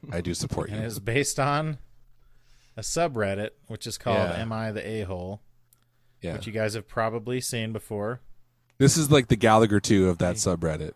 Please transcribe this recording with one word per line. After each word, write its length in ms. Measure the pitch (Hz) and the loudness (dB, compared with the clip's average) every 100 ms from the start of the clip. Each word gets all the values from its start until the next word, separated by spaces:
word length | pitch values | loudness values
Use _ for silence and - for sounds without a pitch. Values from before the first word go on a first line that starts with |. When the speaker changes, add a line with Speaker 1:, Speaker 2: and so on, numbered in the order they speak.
| - | -8
Speaker 1:
I 100 | 87 | -6
do 120 | 87 85 | -4 -4
support 340 | - - 78 | -4 -4 -4
Speaker 2:
And 120 | 104 | -6
Speaker 1:
you. 40 | 110 | -6
Speaker 2:
it's 140 | 107 | -6
based 400 | 98 117 139 - | -2 -2 0 -2
on 400 | 139 143 156 147 - - _ - _ - _ _ _ - | -2 -2 -4 -8 -12 -20 _ -20 _ -20 _ _ _ -12
a 60 | |
subreddit, 720 | - - 170 123 101 98 107 _ _ | -6 -2 -2 0 -2 -2 -6 _ _
which 200 | 110 - | -12 -10
is 100 | - | -8
called 320 | - 110 92 | -2 0 0
Speaker 1:
Yeah. 120 | 85 | -2
Speaker 2:
Am 100 | 113 | -6
I 200 | 110 113 | -6 -6
the 140 | 107 98 | -6 -6
A-Hole? 540 | 110 95 92 90 101 _ _ _ _ _ _ _ _ | -6 -6 -6 -8 -12 _ _ _ _ _ _ _ _
Speaker 1:
Yeah. 120 | 90 | -8
Speaker 2:
Which 120 | 104 101 | -8 -8
you 60 | |
guys 200 | 110 107 110 | -4 -4 -4
have 120 | 101 | -8
probably 540 | - 113 113 110 127 | -4 -2 -4 -6 -6
seen 320 | 123 120 110 | -4 -6 -6
before. 480 | 110 - 104 104 127 - - _ _ _ _ | -8 -8 -6 -6 -6 -12 -20 _ _ _ _
Speaker 1:
This 200 | 135 160 | 6 6
is 140 | 151 | 6
like 160 | 147 123 | 6 6
the 80 | 113 | 4
Gallagher 440 | 110 110 113 101 | 6 8 6 4
two 300 | - 104 95 | 4 6 6
of 100 | 85 | 4
that 160 | 90 90 | 0 0
Speaker 2:
Hey. 40 | |
Speaker 1:
subreddit. 500 | - 85 82 78 78 | -2 0 -2 -4 -6